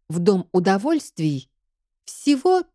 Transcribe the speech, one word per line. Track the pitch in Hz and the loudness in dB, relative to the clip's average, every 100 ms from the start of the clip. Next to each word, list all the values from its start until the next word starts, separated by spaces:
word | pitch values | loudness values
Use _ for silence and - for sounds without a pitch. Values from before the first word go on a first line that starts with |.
| - | -10
в | 160 | -2
дом | 175 190 175 | 2 0 0
удовольствий | 185 180 196 262 320 - - 156 139 - _ _ _ _ _ - | 0 0 0 0 -2 -4 -4 -4 -4 -8 _ _ _ _ _ -20
всего | - - 277 359 370 349 | -4 0 2 2 0 -2